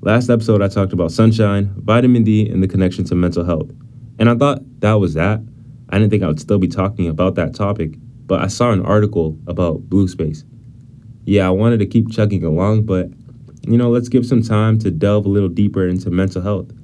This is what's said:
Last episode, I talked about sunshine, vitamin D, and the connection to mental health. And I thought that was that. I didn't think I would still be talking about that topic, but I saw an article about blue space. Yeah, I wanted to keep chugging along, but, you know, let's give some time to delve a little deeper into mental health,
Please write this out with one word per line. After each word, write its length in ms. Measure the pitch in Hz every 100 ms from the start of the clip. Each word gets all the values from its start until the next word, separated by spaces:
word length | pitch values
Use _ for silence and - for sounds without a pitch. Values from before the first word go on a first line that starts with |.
Last 260 | - 113 123
episode, 320 | 117 110 104
I 40 | 98
talked 240 | 101 98
about 200 | 92 82
sunshine, 600 | 78 113 110 104 101 101 98
vitamin 400 | 107 113 127 120
D, 260 | 107 107 107
and 140 | 92
the 40 | 95
connection 360 | - 92 90
to 100 | 92
mental 320 | 87 90 87 87
health. 240 | 82 78 - - - - -
And 100 | 113
I 60 |
thought 300 | 120 143 - - -
that 140 | 107
was 200 | 110 92
that. 300 | 76 90 107 - - - - -
I 100 | 98
didn't 100 | 107
think 140 | 107
I 60 | 82
would 100 | 76
still 180 | - 104
be 100 | 90
talking 400 | 90 95 101 85
about 280 | 80 92 92
that 180 | 80
topic, 380 | - 101 104 80 - - - -
but 160 | -
I 60 | 92
saw 240 | - 120
an 120 | 101 -
article 500 | 104 104 85 80 76 -
about 420 | 85 87 78 -
blue 200 | 95 95
space. 360 | - 80 76 - - - - - - - - -
Yeah, 200 | 98 92
I 60 |
wanted 260 | 92 113 117
to 80 | 101
keep 240 | 117 107
chugging 340 | - 104 98
along, 440 | 80 78 98 110 107
but, 240 | 92 87 - - - - - -
you 100 | 117
know, 140 | 123
let's 180 | 120 120
give 160 | 131 117
some 160 | 123
time 380 | 110 107 110 110
to 100 | 107
delve 380 | 80 98 104 101
a 20 |
little 180 | 101 95
deeper 400 | 87 104 98 92
into 220 | 92 101
mental 320 | 87 95 95
health, 300 | 92 101 - -